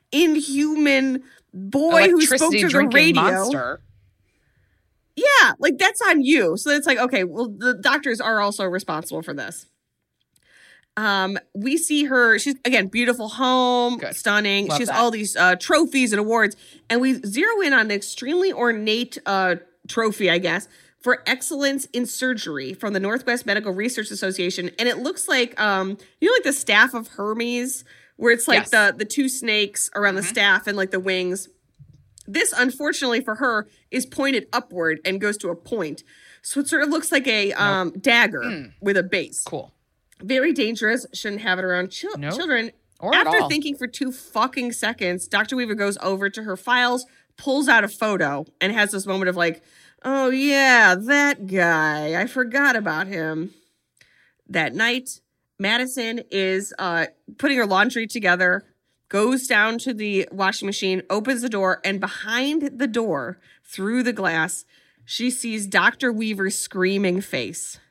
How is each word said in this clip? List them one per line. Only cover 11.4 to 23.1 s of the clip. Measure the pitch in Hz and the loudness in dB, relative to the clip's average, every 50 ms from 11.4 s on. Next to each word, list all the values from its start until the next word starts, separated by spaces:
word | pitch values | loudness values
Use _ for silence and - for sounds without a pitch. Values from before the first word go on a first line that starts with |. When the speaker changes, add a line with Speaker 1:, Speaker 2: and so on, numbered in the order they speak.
| - _ - | -8 _ -10
Speaker 1:
we | 202 208 262 302 | -6 -2 0 0
see | 320 - - 294 294 294 | 0 0 0 2 2 2
her, | 262 262 247 240 226 220 - | 2 4 4 6 6 4 4
she's, | - 285 262 - - | 2 -2 -4 -2 0
again, | 247 254 214 190 | 2 2 2 2
beautiful | 190 - 233 240 247 240 247 208 - | 0 -2 0 0 2 0 0 -4 -8
home, | - 247 262 254 254 254 254 247 247 247 240 240 247 | -4 -2 0 2 4 4 4 2 2 2 2 0 -2
Speaker 2:
Good. | 226 - - - | -4 -6 -8 -10
Speaker 1:
stunning. | - - 214 202 208 208 202 196 202 202 | -4 -2 0 2 2 2 2 0 0 0
Speaker 2:
Love | 170 151 | 0 0
Speaker 1:
She | 143 240 | 0 0
has | - | 0
Speaker 2:
that. | 131 | 2
Speaker 1:
all | - 240 240 | 2 2 2
these, | 220 214 208 190 - | 2 -2 -4 -4 0
uh, | - 175 180 180 | 4 4 4 4
trophies | 180 - - 320 302 330 - - 269 254 214 | 2 2 2 4 4 4 2 2 2 2 2
and | 214 208 | 2 0
awards. | 208 220 233 226 214 202 208 - - - - - _ - | 0 2 2 2 2 2 0 -6 -16 -20 -20 -20 _ -2
And | 233 240 | 0 2
we | 254 262 254 254 226 | 2 2 0 0 -4
zero | 202 202 269 392 453 466 403 | -6 -2 0 0 2 2 2
in | 370 285 269 | 2 4 4
on | 233 220 | 4 4
an | 214 | 2
extremely | 202 202 - - - - 240 269 330 359 381 381 - | -2 -4 -4 -8 -10 -8 -4 -2 0 2 2 0 0
ornate, | - 240 240 226 214 214 214 214 233 247 - - - - | 0 0 0 0 0 0 0 0 0 -2 -6 -8 -8 -4
uh, | 196 196 190 185 180 175 175 - _ _ _ - | -2 0 0 2 0 0 -2 -6 _ _ _ -18
trophy, | - - 233 226 220 208 - 202 170 | -6 -4 -2 0 0 0 2 2 2
I | 170 175 | 2 2
guess, | 185 165 165 196 - - _ _ _ _ _ _ | 2 0 -2 -4 -6 -10 _ _ _ _ _ _
for | - 247 254 - - | -2 -2 -2 0 0
excellence | - 262 254 - - 320 277 285 277 277 262 - - - | -2 -2 -2 -4 -6 -4 -2 0 0 -2 -2 -6 -6 -6
in | 247 247 | -6 -6
surgery | - - - 254 254 254 208 - 175 147 139 135 - 190 | -4 -6 -4 -4 -2 -2 -4 -6 -8 -8 -8 -8 -8 -10
from | - 233 202 208 | -8 -6 -4 -2
the | 190 | -2
Northwest | 196 202 | -2 -2